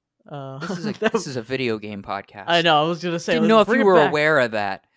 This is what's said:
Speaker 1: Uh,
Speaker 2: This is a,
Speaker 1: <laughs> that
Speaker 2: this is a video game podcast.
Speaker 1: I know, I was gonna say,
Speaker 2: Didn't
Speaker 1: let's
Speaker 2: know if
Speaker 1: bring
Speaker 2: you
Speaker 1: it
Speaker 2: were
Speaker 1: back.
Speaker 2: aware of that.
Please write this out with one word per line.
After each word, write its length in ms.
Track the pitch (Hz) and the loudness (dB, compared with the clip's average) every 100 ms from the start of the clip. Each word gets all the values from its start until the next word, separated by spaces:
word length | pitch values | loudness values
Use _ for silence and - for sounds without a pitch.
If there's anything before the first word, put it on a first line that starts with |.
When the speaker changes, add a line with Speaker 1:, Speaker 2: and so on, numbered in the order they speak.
| _ _ - | _ _ -18
Speaker 1:
Uh, 300 | 143 135 135 | -14 -14 -10
Speaker 2:
This 140 | 175 180 | -10 -8
is 100 | 208 | -8
a, 60 | |
Speaker 1:
<laughs> 60 | - | -6
that 140 | 220 | -4
Speaker 2:
this 120 | 220 160 | -4 -6
is 120 | 127 | -10
a 40 | |
video 360 | 110 131 123 110 | -8 -6 -4 -6
game 260 | 104 101 | -8 -12
podcast. 440 | 98 98 - 104 95 | -10 -12 -12 -12 -2
Speaker 1:
I 140 | 170 | 0
know, 220 | 170 151 | 2 2
I 40 | 160 | 2
was 140 | 165 | -2
gonna 160 | 175 165 | -6 -6
say, 140 | - 226 | -2 0
Speaker 2:
Didn't 80 | |
Speaker 1:
let's 40 | 214 | 4
Speaker 2:
know 140 | 220 | 4
if 60 | 202 | 4
Speaker 1:
bring 120 | 233 | 4
Speaker 2:
you 20 | |
Speaker 1:
it 40 | 202 | 6
Speaker 2:
were 80 | |
Speaker 1:
back. 160 | 175 147 | 6 6
Speaker 2:
aware 300 | 151 151 147 | 2 2 2
of 120 | 120 | 2
that. 340 | 107 101 95 _ | 0 -4 -6 _